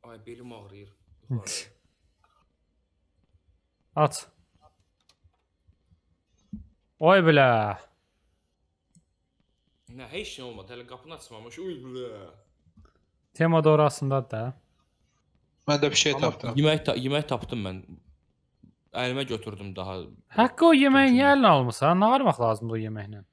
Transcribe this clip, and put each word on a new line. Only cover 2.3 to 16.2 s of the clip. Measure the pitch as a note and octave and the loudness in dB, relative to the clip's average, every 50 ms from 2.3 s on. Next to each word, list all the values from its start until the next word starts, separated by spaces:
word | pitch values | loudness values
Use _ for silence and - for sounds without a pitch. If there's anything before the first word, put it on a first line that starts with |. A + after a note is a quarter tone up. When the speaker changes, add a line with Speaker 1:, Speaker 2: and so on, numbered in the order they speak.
| _ _ _ _ _ _ _ _ _ _ _ _ _ _ _ _ _ _ _ _ _ _ _ _ _ _ _ _ _ _ _ _ _ | _ _ _ _ _ _ _ _ _ _ _ _ _ _ _ _ _ _ _ _ _ _ _ _ _ _ _ _ _ _ _ _ _
Speaker 2:
<laughs> | |
Aç. | D3+ D3+ C#3 D3 - - _ _ _ _ _ _ _ _ _ _ _ _ _ _ _ _ _ _ _ _ _ _ _ _ _ _ _ _ _ _ _ _ _ _ _ _ _ _ _ _ _ _ _ _ _ - - - _ _ _ _ _ _ _ | -2 -2 -2 -2 -6 -16 _ _ _ _ _ _ _ _ _ _ _ _ _ _ _ _ _ _ _ _ _ _ _ _ _ _ _ _ _ _ _ _ _ _ _ _ _ _ _ _ _ _ _ _ _ -20 -20 -20 _ _ _ _ _ _ _
Oy | D#3 D#3+ F#3+ G3 F3 | 4 6 6 6 6
bilə. | D#3+ D#3 C#3+ C3+ B2+ A#2+ A2+ G#2+ G#2 G2 - - _ _ _ _ _ _ _ _ _ _ _ _ _ _ _ _ _ _ _ _ _ _ _ _ _ _ _ _ _ _ _ _ _ _ _ _ _ _ _ _ _ | 6 6 6 6 6 4 2 2 -2 -4 -8 -12 _ _ _ _ _ _ _ _ _ _ _ _ _ _ _ _ _ _ _ _ _ _ _ _ _ _ _ _ _ _ _ _ _ _ _ _ _ _ _ _ _
Speaker 1:
Nə, | A#2 B2+ C3 A2 B2+ | -20 -20 -20 -14 -14
heç | F#3 G#3+ - - - | -14 -12 -12 -14 -14
nə | C3 | -14
olmadı. | B2 A#2 G#2 F#2+ F#2 B2 | -14 -14 -16 -18 -18 -18
Hələ | A#2+ A#2+ | -18 -18
qapını | B2 B2 B2+ _ D#3 F#3+ | -18 -20 -20 _ -20 -20
açmamış. | F#3+ - - A#2 A2 A2 A#2+ A#2 D#3 | -20 -20 -20 -20 -20 -20 -20 -16 -14
Uy | F#3 F#3+ F3 C3+ | -12 -12 -12 -12
bilə. | B2 C3 B2+ B2+ B2+ A#2+ A2+ G#2 F#2+ E2+ D#2+ _ _ _ _ _ _ _ _ _ - _ _ _ _ _ _ _ _ _ _ | -14 -16 -14 -12 -12 -12 -14 -16 -20 -20 -20 _ _ _ _ _ _ _ _ _ -20 _ _ _ _ _ _ _ _ _ _
Speaker 2:
Tema | - D#3+ E3 E3 D#3+ D3+ | -2 0 0 2 2 4
da | D#3 | 4
orasındadır | D#3 D3+ D3+ D3 C#3 - - C3+ C#3 C3+ A#2+ - | 4 4 4 2 0 -4 -6 -4 -4 -4 -4 -6
da. | - A2 A2+ B2 C3 _ _ _ _ _ _ _ _ _ _ _ _ _ _ _ _ _ _ _ _ _ _ - | -10 -10 -10 -10 -12 _ _ _ _ _ _ _ _ _ _ _ _ _ _ _ _ _ _ _ _ _ _ -2
Speaker 3:
Mən | D3 D3 | 0 0
də | C#3+ D3 | 0 0
bir | - | 0
şey | - - D3+ C#3 | 0 0 0 0
Speaker 1:
Amma | C#3 | 0